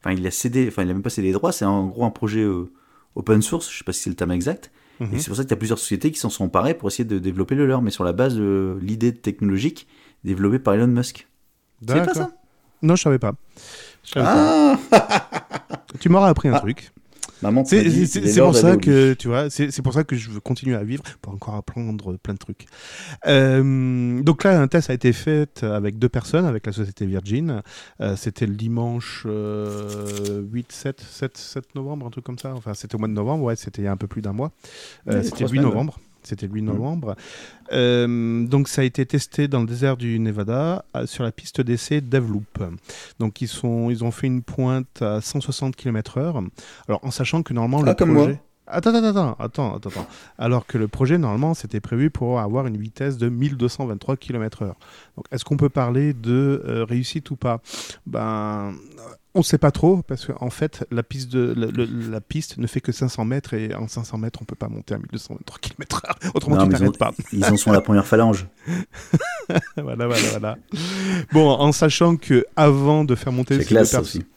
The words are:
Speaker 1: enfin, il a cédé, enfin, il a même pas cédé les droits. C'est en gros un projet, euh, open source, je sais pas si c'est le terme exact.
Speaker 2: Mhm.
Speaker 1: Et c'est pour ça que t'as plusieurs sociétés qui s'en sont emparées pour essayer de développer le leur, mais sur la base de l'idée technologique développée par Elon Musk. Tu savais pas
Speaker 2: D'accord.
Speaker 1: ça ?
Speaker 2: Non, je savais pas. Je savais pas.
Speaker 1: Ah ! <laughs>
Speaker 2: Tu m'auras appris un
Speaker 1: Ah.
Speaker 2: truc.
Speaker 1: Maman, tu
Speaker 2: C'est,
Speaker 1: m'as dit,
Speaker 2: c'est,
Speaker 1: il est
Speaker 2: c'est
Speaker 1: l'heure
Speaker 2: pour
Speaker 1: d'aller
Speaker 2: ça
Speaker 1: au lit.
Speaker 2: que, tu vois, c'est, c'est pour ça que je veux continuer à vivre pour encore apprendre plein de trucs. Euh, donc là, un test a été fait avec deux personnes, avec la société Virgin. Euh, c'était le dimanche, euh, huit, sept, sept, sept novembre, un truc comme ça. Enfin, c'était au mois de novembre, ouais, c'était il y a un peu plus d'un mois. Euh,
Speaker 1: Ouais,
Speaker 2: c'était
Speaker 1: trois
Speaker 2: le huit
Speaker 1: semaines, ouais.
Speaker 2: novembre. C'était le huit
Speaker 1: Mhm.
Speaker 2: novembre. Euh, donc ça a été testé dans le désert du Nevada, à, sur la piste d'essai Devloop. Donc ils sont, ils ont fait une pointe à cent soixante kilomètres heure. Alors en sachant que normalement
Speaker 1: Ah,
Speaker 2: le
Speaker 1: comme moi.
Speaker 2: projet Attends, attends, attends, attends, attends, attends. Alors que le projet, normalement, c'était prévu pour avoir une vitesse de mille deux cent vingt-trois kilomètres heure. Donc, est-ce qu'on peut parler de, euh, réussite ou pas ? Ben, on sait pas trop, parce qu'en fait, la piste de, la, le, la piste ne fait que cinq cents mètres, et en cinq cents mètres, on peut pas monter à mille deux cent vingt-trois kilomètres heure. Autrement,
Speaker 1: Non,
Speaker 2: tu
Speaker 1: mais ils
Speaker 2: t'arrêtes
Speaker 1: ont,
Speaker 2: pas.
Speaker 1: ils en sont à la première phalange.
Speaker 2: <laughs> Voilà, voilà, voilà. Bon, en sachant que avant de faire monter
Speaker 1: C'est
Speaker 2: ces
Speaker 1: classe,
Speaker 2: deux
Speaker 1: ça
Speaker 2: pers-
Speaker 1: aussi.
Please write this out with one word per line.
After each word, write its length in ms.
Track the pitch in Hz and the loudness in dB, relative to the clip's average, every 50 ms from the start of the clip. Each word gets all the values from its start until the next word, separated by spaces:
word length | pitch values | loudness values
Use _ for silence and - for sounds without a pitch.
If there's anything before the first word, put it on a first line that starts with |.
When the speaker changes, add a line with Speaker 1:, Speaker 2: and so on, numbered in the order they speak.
Speaker 1:
enfin, 120 | _ - 95 | _ -2 -2
il 140 | 92 90 92 | -2 -2 -4
a 40 | |
cédé, 360 | 90 - - 127 117 131 131 117 | -4 -2 -4 -2 0 2 0 0
enfin, 160 | - - 95 | 0 -2 -2
il 60 | 90 | 0
a 40 | 92 | -2
même 80 | 95 98 | -2 -4
pas 60 | 123 | -4
cédé 180 | - - 98 95 | -4 -2 0 0
les 60 | 92 | 0
droits. 200 | 101 - 170 180 | 2 0 0 -2
C'est 100 | - 104 | 0 0
en 220 | 98 101 101 95 95 | 0 2 2 0 -2
gros 160 | 92 110 120 | -2 -2 -2
un 60 | 113 | -2
projet, 320 | 110 - - 107 104 110 | -2 -2 -4 -2 0 0
euh, 280 | 110 104 95 90 87 87 _ _ _ _ _ _ _ _ _ | 0 0 0 -2 -4 -8 _ _ _ _ _ _ _ _ _
open 260 | - 90 107 110 107 | -10 2 4 4 4
source, 300 | 107 - - 170 - - | 4 2 -2 -4 -4 -6
je 60 | - - | -12 -12
sais 60 | - | -8
pas 80 | - 90 | -8 -8
si 80 | - | -6
c'est 80 | - 101 | -6 -6
le 60 | 90 - | -4 -4
terme 140 | 92 85 90 | -2 -2 -2
exact. 380 | 90 87 143 170 - - - _ _ _ _ _ _ | -2 -2 -2 -4 -6 -8 -20 _ _ _ _ _ _
Speaker 2:
Mhm. 140 | 120 104 104 | -8 -4 -4
Speaker 1:
Et 60 | 120 | -4
c'est 80 | 156 - | -4 -4
pour 100 | - 113 | -4 -6
ça 60 | 135 | -2
que 40 | 135 | -2
t'as 60 | - | -2
plusieurs 240 | 107 110 110 113 110 | -4 -2 -4 -4 -4
sociétés 320 | - - 101 95 - 151 | -2 -4 -4 -2 -2 -2
qui 80 | 151 - | -4 -2
s'en 100 | - 117 | -6 -6
sont 140 | - - 101 | -4 -4 -6
emparées 280 | 90 - 95 104 135 - | 0 0 0 0 0 -2
pour 160 | - - 101 | -2 -4 -6
essayer 160 | - - 120 | -4 -4 -4
de 120 | 113 107 95 | -2 -2 -2
développer 380 | 90 95 90 90 95 - 135 | -2 -2 -2 -2 -2 -2 0
le 100 | 135 147 | 2 2
leur, 160 | 135 131 127 | 2 2 2
mais 100 | 123 107 | 0 0
sur 120 | - - 95 | -2 -2 -2
la 100 | 87 85 | -2 0
base 220 | 92 127 135 123 | 0 0 0 0
de 420 | 110 104 101 98 98 95 95 92 95 | 0 0 2 2 0 0 -2 -4 -6
l'idée 320 | 90 95 110 110 117 123 120 | -4 -6 -4 0 0 0 0
technologique 720 | - _ 107 101 - 107 101 98 95 110 160 - - - _ _ _ _ _ _ _ _ | 0 _ -6 -4 -2 0 0 0 2 0 -2 -4 -4 -20 _ _ _ _ _ _ _ _
développée 340 | - 95 92 98 101 110 131 | -6 -2 0 2 2 2 2
par 140 | 135 - 101 | 2 2 2
Elon 140 | 104 117 123 | 4 4 2
Musk. 400 | 123 120 123 - - - - _ _ _ _ _ _ _ _ _ _ _ | 2 2 0 -2 -6 -14 -20 _ _ _ _ _ _ _ _ _ _ _
Tu 60 | 117 110 | -6 0
savais 140 | 127 156 | 2 2
pas 40 | 180 359 | 2 2
Speaker 2:
D'accord. 160 | 370 311 370 | 0 -2 -2
Speaker 1:
ça ? 80 | 349 - _ _ _ _ _ _ _ _ _ | -4 -6 _ _ _ _ _ _ _ _ _
Speaker 2:
Non, 140 | - 156 170 180 | 2 4 4 4
je 40 | - | 4
savais 160 | 156 139 127 | 4 2 2
pas. 140 | - 107 101 - - - _ - - - - - - - - _ _ | 2 -2 -4 -6 -12 -20 _ -20 -20 -20 -20 -20 -20 -20 -20 _ _
Je 80 | - | -8
savais 140 | - - 123 | -2 0 2
pas. 520 | 160 220 302 302 311 320 311 302 285 269 262 - - | 4 6 6 6 6 6 6 6 6 6 4 2 6
Speaker 1:
Ah ! 400 | 226 220 - - - 185 - - - - | 6 6 6 6 0 0 0 -2 -10 -10
<laughs> 600 | - _ - - - _ - - _ - - 135 | -10 _ -12 -12 -10 _ -12 -12 _ -14 -16 -2
Speaker 2:
Tu 80 | - 170 | 4 6
m'auras 180 | 170 190 196 190 | 6 8 8 6
appris 200 | 160 - - 147 | 6 6 4 4
un 40 | 123 | 2
Speaker 1:
Ah. 60 | 143 | 2
Speaker 2:
truc. 320 | - 98 127 - - - _ - _ _ _ - - - - - - | 2 0 -6 -6 -8 -20 _ -20 _ _ _ -14 -14 -14 -12 -4 -2
Speaker 1:
Maman, 200 | 104 107 127 135 | 2 4 4 4
tu 60 | 135 | 6
Speaker 2:
C'est, 140 | - 220 - | 4 6 6
Speaker 1:
m'as 60 | 165 | 6
dit, 180 | 156 170 180 160 | 4 4 2 2
Speaker 2:
c'est, 120 | - 196 | 0 0
Speaker 1:
il 60 | 202 | 2
est 60 | 202 | 4
Speaker 2:
c'est 80 | 107 110 | 6 8
Speaker 1:
l'heure 80 | 175 180 | 8 8
Speaker 2:
pour 20 | 156 120 | 8 8
Speaker 1:
d'aller 60 | 110 170 | 8 8
Speaker 2:
ça 60 | 185 | 8
Speaker 1:
au 60 | - | 6
lit. 60 | - | 6
Speaker 2:
que, 280 | - 139 135 135 135 131 | 6 6 8 8 6 4
tu 140 | - - 120 | 2 -2 -2
vois, 220 | 117 127 151 147 | -2 0 -2 -2
c'est, 180 | 135 - 147 143 | -2 -2 -2 -2
c'est 120 | 135 - 131 | -2 -4 -4
pour 100 | 127 113 | -2 0
ça 100 | 147 156 | 0 0
que 120 | - 139 | 0 -2
je 140 | 123 110 110 | -6 -6 -8
veux 80 | 107 104 | -12 -12
continuer 360 | - - 127 - - 131 123 | -4 -4 -4 -2 0 -2 -2
à 80 | 110 101 | -2 -2
vivre 200 | 107 123 143 143 - - _ | -4 -6 -8 -8 -12 -20 _
pour 120 | - - 98 | -14 -12 -12
encore 200 | 95 - - 107 | -10 -10 -8 -8
apprendre 640 | 104 101 - - 120 117 113 110 107 95 95 90 92 | -8 -8 -8 -8 -8 -6 -6 -6 -6 -6 -8 -10 -8
plein 160 | _ 104 101 | _ -8 -8
de 60 | 95 | -8
trucs. 260 | - - 110 _ - _ _ - - - - - - 170 151 - - - | -8 -14 -14 _ -16 _ _ -20 -20 -20 -18 -18 -16 -16 -16 -8 0 2
Euh, 960 | 143 135 135 131 131 131 135 139 135 131 131 127 127 123 123 123 120 123 135 | 4 6 6 6 4 4 4 4 2 2 2 0 0 0 0 0 0 2 2
donc 200 | 151 165 - - | 2 2 4 4
là, 160 | 196 190 170 | 4 6 6
un 80 | 143 135 | 4 4
test 220 | - 170 156 - | 4 2 2 2
a 40 | 131 | -4
été 200 | 120 - 127 117 | 2 2 2 2
fait 500 | - - 151 156 151 151 143 _ - - | 2 0 0 2 2 0 -2 _ -6 -4
avec 360 | 110 104 107 101 104 98 110 | -2 -2 0 -2 -2 -2 0
deux 100 | 117 123 | 0 0
personnes, 360 | - 104 - - - 156 180 | 0 0 -4 0 0 2 2
avec 200 | 170 123 107 - | 2 0 -2 -4
la 60 | 110 | -6
société 340 | 101 101 107 95 98 - 104 | -4 -4 -4 -6 -4 -6 -4
Virgin. 560 | 95 95 95 92 98 104 127 165 165 135 107 - - - - - - _ _ | -2 -2 -4 -2 -2 -2 -2 -2 -2 -4 -6 -8 -12 -18 -20 -20 -20 _ _
Euh, 140 | 110 101 98 | -4 -4 -4
c'était 320 | 98 - 113 101 - 127 107 | -4 -4 -8 -4 -4 -2 -2
le 80 | 101 | -2
dimanche, 680 | 104 110 113 117 117 117 120 117 117 113 - - - - 110 | -4 -4 -4 -2 -2 -2 -2 -4 -6 -8 -8 -14 -12 -8 -6
euh, 1120 | 107 107 107 107 104 104 104 104 104 104 104 101 104 104 104 104 101 101 101 101 101 104 101 101 | -6 -4 -4 -6 -6 -6 -6 -6 -6 -8 -10 -10 -10 -10 -8 -8 -8 -6 -6 -4 -4 -6 -6 -6
huit, 200 | 110 120 120 _ | -8 -8 -8 _
sept, 300 | - - - 139 135 _ | -14 -10 -8 -8 -8 _
sept, 360 | - - - - - 131 _ - | -14 -20 -12 -10 -10 -10 _ -12
sept 380 | - - - 139 131 _ _ | -20 -14 -14 -14 -14 _ _
novembre, 320 | 143 131 139 151 147 131 120 | -12 -10 -10 -10 -10 -10 -12
un 20 | |
truc 140 | 117 - 120 | -12 -12 -12
comme 140 | - 123 117 | -12 -14 -12
ça. 140 | - 135 131 | -10 -10 -12
Enfin, 180 | 127 110 110 104 | -10 -10 -10 -10
c'était 220 | - - 101 - | -10 -10 -10 -6
au 40 | 110 | -4
mois 80 | 107 110 | -4 -2
de 60 | 107 | -2
novembre, 300 | 104 104 117 147 160 143 | -2 -2 -2 -2 -2 -2
ouais, 120 | 120 117 | -2 -4
c'était 260 | - - 92 - - 101 | -4 -6 -12 -8 -6 -4
il 20 | |
y 20 | 98 | -4
a 40 | |
un 60 | 98 92 | -4 -4
peu 100 | 101 98 | -6 -8
plus 140 | - 117 107 | -8 -8 -6
d'un 100 | 104 95 | -6 -6
mois. 180 | 107 131 156 - _ _ - - - - - - - _ - | -6 -6 -8 -8 _ _ -20 -20 -20 -20 -20 -20 -18 _ -4
Euh, 60 | 107 101 | -2 -2
Speaker 1:
Ouais, 60 | - | -2
Speaker 2:
c'était 120 | - - | -2 -4
Speaker 1:
trois 120 | - - 123 | -4 -4 -2
Speaker 2:
le 40 | 117 | 2
huit 40 | 135 | 2
Speaker 1:
semaines, 80 | 143 | 2
ouais. 60 | 123 | 2
Speaker 2:
novembre. 280 | 104 107 135 156 - - _ _ _ _ _ | 2 0 -2 -4 -6 -12 _ _ _ _ _
C'était 240 | - 110 101 107 98 | -12 -10 -8 -8 -8
le 60 | 101 | -6
huit 80 | 107 | -4
Speaker 1:
Mhm. 60 | 107 110 104 | -4 -2 -2
Speaker 2:
novembre. 420 | 104 113 135 160 170 143 110 95 - - - - - - - - - - - | -2 -2 -4 -4 -4 -6 -6 -8 -10 -12 -20 -20 -20 -20 -20 -20 -20 -14 -4
Euh, 760 | - 131 123 123 123 120 120 120 120 120 117 117 117 117 120 | 0 2 2 4 4 4 2 2 0 0 0 0 0 0 0
donc 220 | 120 131 139 139 - | 2 2 2 2 2
ça 140 | - - | 0 0
a 20 | 135 | 0
été 220 | 127 - - 135 | 0 0 -2 -4
testé 420 | 123 - 143 - - - - 147 143 | 0 0 -2 -2 -2 -2 -2 -2 0
dans 140 | 139 131 | 2 0
le 40 | 117 | 0
désert 300 | 110 120 120 131 135 135 | -2 -2 0 0 0 0
du 240 | 123 120 120 117 113 | 0 -2 -2 -2 0
Nevada, 640 | 113 110 104 104 101 101 117 127 147 165 175 190 - - _ | 0 -2 -2 -2 -4 -2 -2 -2 -2 -2 -2 -4 -6 -8 _
à, 140 | 127 120 120 | -8 -6 -6
sur 160 | - - 123 | -6 -4 -6
la 80 | 117 | -6
piste 300 | - - - - - - | -6 -8 -14 -12 -4 -4
d'essai 400 | 131 120 120 120 - - 151 151 | -2 0 0 -2 -2 -2 -2 -2
Devloop. 600 | 139 123 120 135 123 113 104 104 104 - _ - 107 90 82 87 _ _ - - - - - _ | -2 0 0 0 0 0 -4 -4 -6 -8 _ -8 -8 -8 -8 -14 _ _ -18 -18 -18 -20 -8 _
Donc 200 | 117 110 104 - | -4 -4 -2 -4
ils 60 | 127 117 | -8 -8
sont, 420 | - - - 123 117 117 117 117 | -8 -4 -4 -2 -2 0 0 0
ils 140 | 123 113 117 | -2 -2 -2
ont 80 | 117 | -4
fait 160 | 113 - - 135 | -4 -2 -2 -2
une 140 | 127 127 | -2 -2
pointe 600 | 120 - - - 131 127 127 131 127 - _ - | -4 -6 -4 -2 0 0 0 -2 -4 -6 _ -4
à 200 | 123 107 104 107 | -2 -2 -2 -2
cent 180 | 107 - - 147 | -4 -4 -6 -6
soixante 380 | 131 - 135 - - 135 127 - | -4 -4 -6 -4 -4 -6 -6 -4
kilomètres 400 | - 135 117 110 107 - - 127 | -4 -4 -2 -2 -4 -4 -4 -4
heure. 240 | 135 170 170 135 95 92 - - - - - - - - | -4 -2 -2 -4 -6 -6 -10 -14 -20 -20 -20 -20 -6 -4
Alors 100 | 107 - - | -4 -4 -4
en 60 | 135 | -6
sachant 320 | 123 - 135 - - 160 165 | -4 -4 -4 -2 0 -2 -2
que 100 | - 131 | -2 -2
normalement 280 | 120 113 120 131 147 151 | -2 0 0 2 2 4
Speaker 1:
Ah, 60 | 127 | 2
Speaker 2:
le 40 | - | 4
Speaker 1:
comme 160 | - 190 165 | 4 4 6
moi. 120 | 156 147 147 | 6 6 6
Speaker 2:
projet 180 | - 139 147 _ _ _ _ _ - | 4 2 -4 _ _ _ _ _ -6
Attends, 240 | - - 170 226 233 | -6 0 2 2 4
attends, 140 | 233 220 220 | 4 4 2
attends, 280 | 202 202 180 135 110 - | 2 2 2 0 -2 -4
attends, 360 | 110 113 - - 143 113 101 98 | -8 -8 -4 -4 -4 -4 -4 -6
attends, 120 | 104 101 | -8 -10
attends. 180 | 92 98 82 - - - - - _ _ | -10 -10 -12 -12 -14 -20 -20 -20 _ _
Alors 280 | 113 117 123 123 113 | -2 0 0 0 0
que 120 | _ - 123 | _ -2 -2
le 120 | 110 101 | -2 -2
projet, 280 | - - 131 131 160 175 | 0 0 2 2 4 2
normalement, 360 | 160 120 101 110 139 160 165 | 2 2 0 0 2 0 0
c'était 260 | - - 107 - 110 | -2 -4 -6 -6 -6
prévu 300 | - - - 117 139 160 | -6 -2 -2 2 2 0
pour 320 | - - 131 120 127 123 | 0 0 -2 0 0 0
avoir 260 | 110 101 110 127 135 127 | 0 0 -2 -2 -2 -2
une 80 | 110 | -4
vitesse 400 | 107 104 110 110 - 135 139 139 120 | -4 -6 -8 -8 -6 -4 -4 -2 0
de 120 | 113 135 | 0 0
mille 260 | 120 120 135 147 143 | 0 0 -2 -2 0
deux 140 | 131 120 123 | 0 -2 -2
cent 160 | - - 139 | -2 -2 -6
vingt-trois 320 | 123 107 101 - - 135 135 | -6 -6 -6 -4 -4 -6 -6
kilomètres 460 | - - 123 120 110 110 - - 110 | -4 -8 -6 -4 -4 -6 -6 -6 -8
heure. 120 | 98 87 _ _ - - - - _ _ | -8 -8 _ _ -20 -20 -20 -20 _ _
Donc, 80 | - - - | -18 -16 -10
est-ce 140 | - 131 - | -10 -10 -4
qu'on 100 | - 147 | -2 0
peut 140 | 143 147 143 | 2 2 2
parler 420 | - 143 127 120 120 131 143 147 | 2 0 0 0 2 2 2 0
de, 500 | 143 123 110 113 120 127 139 139 139 - - - | -2 -2 -2 0 2 2 2 2 0 -2 -2 -4
euh, 160 | 117 113 113 | -4 -4 -2
réussite 480 | 110 123 120 127 - - 147 139 - | -2 -2 -4 -4 -4 -6 -8 -8 -8
ou 60 | 143 120 | -10 -4
pas ? 240 | - 127 117 117 _ - - - - - - - _ | -2 -2 -2 -2 _ -12 -14 -14 -14 -14 -16 -16 _
Ben, 680 | - - 113 110 110 110 107 107 107 107 104 101 101 95 67 - - - - - - - _ _ _ _ | -8 -6 -6 -4 -4 -4 -4 -4 -4 -6 -6 -6 -8 -10 -12 -16 -20 -20 -20 -20 -20 -20 _ _ _ _
on 60 | 190 | 0
sait 160 | 165 - - 151 | 2 4 2 4
pas 140 | - 147 | 4 2
trop, 300 | 139 - - 165 190 185 160 | 2 4 4 4 4 4 0
parce 200 | - 139 127 - | -4 -8 -10 -8
qu'en 240 | - 135 - 123 123 | -10 -10 -8 -8 -8
fait, 360 | - - 156 156 - - - - | -4 -4 -6 -6 -4 -8 -10 -6
la 100 | - 117 | -4 -4
piste 300 | 113 _ - 135 131 123 | -4 _ -8 -10 -10 -4
de, 220 | 123 127 123 120 117 | 0 0 0 0 0
la, 120 | 117 117 110 | -2 -2 -2
le, 180 | - 123 120 113 110 120 113 113 | -2 -2 -2 -2 -2 -6 -6 -6
la 80 | 110 110 | -8 -10
piste 380 | 104 _ - 151 156 - - - | -10 _ -6 -6 -6 -6 -8 -6
ne 100 | 120 117 | -6 -4
fait 140 | - 135 | -4 -4
que 100 | - - | -4 -4
cinq 160 | 123 - 135 127 | -4 -2 -2 -4
cents 160 | - - 113 | -2 -2 -4
mètres, 300 | 110 127 139 - - - | -2 -2 -4 -4 -6 -6
et 200 | 110 110 110 101 | -6 -4 -4 -6
en 140 | 101 110 110 | -6 -8 -8
cinq 160 | - - 117 | -8 -10 -10
cents 140 | - - 113 | -8 -6 -6
mètres, 220 | 110 113 - - | -6 -6 -8 -10
on 40 | 113 | -14
peut 80 | - - | -14 -12
pas 140 | - - 110 | -10 -10 -10
monter 280 | 107 107 104 - 107 | -8 -10 -8 -8 -8
à 20 | 110 | -8
mille 100 | - - - | -8 -10 -12
deux 40 | 113 | -12
cent 180 | - - - | -12 -12 -16
vingt-trois 240 | - - - - - | -16 -16 -18 -18 -12
kilomètres 420 | - - - - - - - - - | -12 -12 -12 -12 -10 -8 -8 -8 -4
heure. 140 | - - - - 185 - | -6 -8 -6 -6 -4 -4
Autrement, 240 | 101 - - - 95 | -4 0 2 4 4
Speaker 1:
Non, 60 | 95 | 6
Speaker 2:
tu 80 | 95 | 6
Speaker 1:
mais 40 | 95 | 6
ils 40 | 87 95 - | 4 4 2
Speaker 2:
t'arrêtes 40 | - | 2
Speaker 1:
ont, 40 | - | 2
Speaker 2:
pas. 140 | 113 110 - - - - | -2 -2 -2 -6 -10 -6
Speaker 1:
ils 140 | - 101 98 | -2 2 4
en 100 | 101 104 | 4 4
sont 160 | 101 - 117 | 4 4 6
à 20 | 104 | 4
la 60 | 98 | 4
première 260 | 92 - 110 101 98 | 6 6 4 4 4
phalange. 420 | - - 110 113 113 107 95 92 92 _ _ - - | 6 4 6 6 6 4 2 -2 -8 _ _ -8 -6
Speaker 2:
<laughs> 1080 | 170 180 190 _ _ - - - - 165 571 698 719 659 494 - 175 151 - - - - | -6 -6 -6 _ _ -20 -10 0 0 0 0 0 -10 -10 -8 -2 -2 -2 -2 -2 -10 -10
Voilà, 300 | 143 135 123 117 120 120 | -8 -8 -6 -4 -2 0
voilà, 200 | 120 117 113 113 | 0 0 0 0
voilà. 260 | 110 107 104 107 110 120 - _ - 151 160 175 190 190 190 190 190 180 151 - | -2 -2 -4 -6 -8 -8 -12 _ -10 -8 -8 -6 -6 -6 -4 -2 -2 -4 -4 2
Bon, 180 | - 156 156 147 | 4 6 6 6
en 200 | 139 120 143 147 | 6 6 4 4
sachant 460 | 147 - - 156 143 - 170 170 170 156 | 4 4 2 2 4 4 4 4 4 2
que 280 | - - 135 123 120 - - - | 2 4 4 4 4 4 2 4
avant 480 | 156 147 139 139 139 143 151 156 156 | 6 6 6 6 4 4 4 4 4
de 100 | 143 123 | 2 0
faire 160 | 113 - 139 | 0 0 -4
monter 240 | 127 123 127 - 139 | -2 -2 0 0 0
Speaker 1:
C'est 60 | 139 | 0
Speaker 2:
ces 60 | - - | 2 4
Speaker 1:
classe, 220 | 110 110 110 107 | 6 6 6 6
Speaker 2:
deux 0 | |
Speaker 1:
ça 60 | - 127 | 4 0
Speaker 2:
pers- 40 | 90 | -2
Speaker 1:
aussi. 200 | - - 87 87 - _ | -2 -6 -10 -10 -10 _